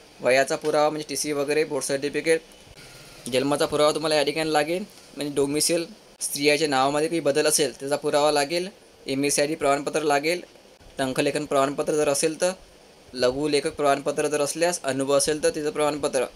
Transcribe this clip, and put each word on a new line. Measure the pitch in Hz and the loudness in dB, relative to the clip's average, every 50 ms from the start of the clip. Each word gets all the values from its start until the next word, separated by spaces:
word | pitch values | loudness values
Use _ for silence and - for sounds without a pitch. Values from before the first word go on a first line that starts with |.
| - - - - | -20 -20 -10 -2
वयाचा | 135 123 131 135 135 135 156 | 0 2 4 4 2 2 -2
पुरावा | 147 151 151 151 151 151 151 | -4 -2 0 2 2 2 2
म्हणजे | 151 151 147 - | 0 -4 -8 -6
टीसी | 139 - 151 151 | -6 -4 -4 -4
वगैरे, | 147 143 143 147 147 151 160 | -2 -2 -2 0 0 0 0
birth | 147 147 131 - | 0 -2 -4 -4
सर्टिफिकेट, | - 139 135 143 143 147 147 151 165 160 165 - - - - - - - - - - - - - - - - - | -2 -2 -2 -2 -4 -4 -2 0 0 0 0 -2 -8 -20 -20 -20 -20 -20 -20 -20 -20 -20 -20 -20 -20 -20 -16 -6
जन्माचा | 117 131 123 135 143 147 139 160 | -2 0 0 2 2 0 0 0
पुरावा | 143 147 147 147 151 | 0 2 2 2 2
तुम्हाला | 147 151 160 156 151 | 2 0 0 0 2
या | 151 | 2
ठिकाणी | 139 147 143 160 160 156 | 2 0 -2 -2 -2 0
लागेल, | 151 147 147 160 175 190 208 - - - - - - | 0 0 0 0 -2 -6 -6 -10 -16 -20 -20 -16 -10
म्हणजे | 147 143 147 139 | -8 -8 -4 -2
domicile, | 143 139 139 147 151 147 - 170 170 175 208 214 - - - - - | -2 0 0 0 0 0 0 0 -2 -4 -6 -12 -20 -20 -20 -14 -10
स्त्रियाच्या | - - - 143 143 147 147 143 160 147 | -10 -8 -4 0 2 4 4 4 2 2
नावामध्ये | 135 131 127 143 147 147 156 160 | 2 2 2 2 2 0 0 0
काही | 170 165 | 0 0
बदल | 143 143 139 151 151 | 0 2 2 2 2
असेल | 156 151 170 147 123 117 - | 2 2 2 0 0 -2 -6
त्याचा | 139 139 143 | -6 -4 -2
पुरावा | 139 151 147 147 143 147 151 | -2 0 0 2 2 4 4
लागेल, | 151 143 143 143 170 175 185 202 - - - - - - - | 2 2 0 0 -2 -4 -4 -6 -10 -16 -20 -20 -20 -14 -8
एमएससीआयटी | - 135 139 143 143 - 151 147 147 160 | -6 -2 0 0 0 2 2 0 0 0
प्रमाणपत्र | - 147 139 139 147 139 147 151 156 | 0 0 2 2 0 0 -2 -4 -2
लागेल, | 156 143 143 143 147 160 180 180 - - - - - - - - - - - - | 0 2 2 2 2 0 -2 -4 -6 -14 -20 -20 -20 -20 -20 -20 -20 -12 -6 -4
टंकलेखन | 135 131 127 151 147 143 143 147 147 | -4 -2 -2 -2 0 0 -2 -4 -4
प्रमाणपत्र | - 147 135 135 143 139 151 - - 156 | 0 2 2 2 2 0 -2 -2 -2 0
जर | 151 147 147 | 0 2 2
असेल | 143 - 165 160 156 - | 2 2 0 -2 0 0
तर, | 185 180 185 - - - - - - - - - - - 127 | -2 -2 -2 -4 -12 -20 -20 -20 -20 -20 -20 -20 -20 -12 -4
लघुलेखक | 127 123 127 131 139 151 151 143 143 147 160 - | 0 0 2 2 0 0 0 0 0 0 -2 -2
प्रमाणपत्र | - 147 139 139 143 139 147 139 151 151 143 | 0 2 2 2 2 0 -2 -2 -2 -2 0
जर | 147 147 | 0 0
असल्यास, | 143 139 - 160 170 180 175 - | 0 0 0 0 0 0 0 -2
अनुभव | - 135 127 135 135 135 139 | -4 -2 -2 -2 0 2 2
असेल | 139 - 156 151 151 165 | 2 2 0 0 0 0
तर | 165 | 0
तिचं | 160 160 147 151 | 0 -2 -4 -4
प्रमाणपत्र | 151 151 151 147 151 143 147 135 117 127 120 - - | -2 0 0 0 0 -2 -4 -2 -2 -2 -2 -4 -6